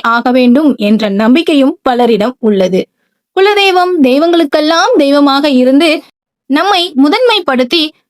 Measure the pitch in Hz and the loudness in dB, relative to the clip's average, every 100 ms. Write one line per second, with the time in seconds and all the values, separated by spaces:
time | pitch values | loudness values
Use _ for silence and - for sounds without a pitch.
0 | 233 233 247 254 247 247 302 - 208 214 | -2 -2 0 0 2 2 2 0 0 0
1 | 214 196 220 254 339 294 269 339 262 240 | -2 -2 2 2 2 0 0 -2 -4 0
2 | 240 214 220 254 220 196 180 185 - _ | 0 0 -2 -4 -2 -2 -2 -2 -6 _
3 | _ _ _ - 392 415 392 359 359 359 | _ _ _ -2 0 2 0 0 0 0
4 | 262 269 339 339 294 311 302 330 403 453 | 0 2 0 0 0 -2 -2 0 0 0
5 | 277 285 285 269 294 254 254 277 330 302 | 2 2 2 0 0 0 2 2 2 -2
6 | - _ _ _ _ 277 381 381 359 262 | -6 _ _ _ _ -2 -2 -2 -4 0
7 | 285 427 494 427 311 254 247 339 311 - | 0 2 0 0 -2 -2 -2 -2 -4 -8
8 | _ | _